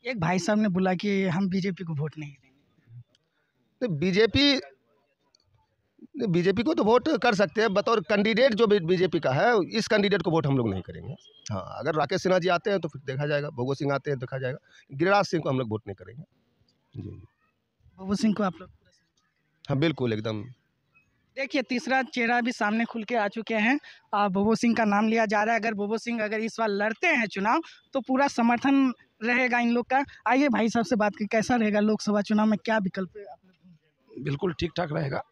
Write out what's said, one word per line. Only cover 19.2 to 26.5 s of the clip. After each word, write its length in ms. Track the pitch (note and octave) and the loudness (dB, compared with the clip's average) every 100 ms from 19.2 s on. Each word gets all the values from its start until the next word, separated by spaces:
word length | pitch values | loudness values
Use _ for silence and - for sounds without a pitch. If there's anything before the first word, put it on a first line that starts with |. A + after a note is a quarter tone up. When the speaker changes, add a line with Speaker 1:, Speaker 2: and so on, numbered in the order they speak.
| _ _ _ _ - | _ _ _ _ -4
Speaker 2:
हाँ, 80 | C#3 | 0
बिल्कुल, 360 | C3+ D3 B2+ | 0 0 -2
एकदम। 300 | G#2+ A2+ G#2+ A2+ - _ _ _ _ _ _ _ - | -2 -4 -8 -10 -18 _ _ _ _ _ _ _ -10
Speaker 1:
देखिए, 240 | C4+ D4 | -4 -4
तीसरा 420 | - B3 A#3+ C4 | -2 -4 0 -2
चेहरा 380 | B3+ B3+ A#3 A#3+ | 0 -2 0 2
भी 100 | A#3+ | 0
सामने 340 | A#3+ G#3 A3 A#3 | -2 0 0 -2
खुल 180 | A#3 | -6
के 120 | G#3 A#3+ | -4 -2
आ 120 | G#3 | 0
चुके 280 | A3+ G#3 A3+ | -4 -4 0
हैं। 240 | A3 D4 - - _ | 2 0 -4 -20 _
आ, 140 | G#3 G3+ | 0 0
बोबो 280 | F#3+ G3+ A3+ | 2 2 2
सिंह 200 | A#3+ A#3 | 2 2
का 100 | A3 | 2
नाम 220 | G3+ A3 | 2 2
लिया 180 | A3+ A3 | 2 2
जा 180 | G#3 | 2
रहा 100 | G#3+ | 2
है। 60 | A3+ | 0
अगर 140 | A3+ | 0
बोबो 240 | G3+ G3+ A3+ | -4 -4 -4
सिंह 260 | A#3 A#3 | -4 -4
अगर 160 | G#3+ G#3+ | -2 -2
इस 160 | A3 | -4